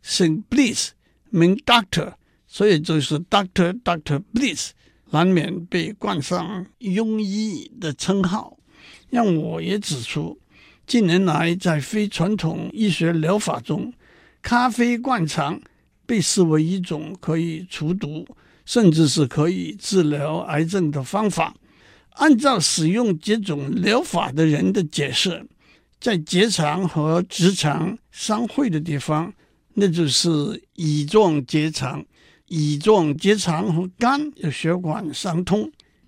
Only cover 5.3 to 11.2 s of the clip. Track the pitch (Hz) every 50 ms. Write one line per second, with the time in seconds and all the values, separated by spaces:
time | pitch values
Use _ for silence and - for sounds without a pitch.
5.3 | 185 165 - - - 170 170 - - 175 160 - 208 - - 208 190 151 135 -
6.3 | 180 180 175 175 214 180 190 - _ _ - 190 180 214 226 220 220 214 214 190
7.3 | 196 214 220 220 180 120 - - - - 170 156 135 - - 180 190 196 185 170
8.3 | 196 - - - - - _ _ _ - - - - - _ _ 247 240 233 196
9.3 | 170 156 156 165 165 165 165 180 196 214 - - 147 123 117 - - 151 160 170
10.3 | - - _ _ _ _ - - _ _ _ - - 240 208 165 170 190